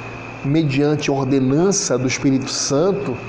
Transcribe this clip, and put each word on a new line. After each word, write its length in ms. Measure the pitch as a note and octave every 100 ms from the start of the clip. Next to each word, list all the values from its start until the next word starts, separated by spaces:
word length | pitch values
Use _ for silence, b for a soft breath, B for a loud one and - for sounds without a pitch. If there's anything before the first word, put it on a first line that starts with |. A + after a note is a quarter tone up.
| - - - -
mediante 680 | C#3 D#3 D3+ C3+ D3 D3 D3
ordenança 880 | C#3 C3 C#3 C3 C#3+ F#3+ F#3 - B2
do 100 | B2+
Espírito 420 | - C#3+ C3 A#2
Santo, 680 | - - C#3 F#3 F#3+ - A2+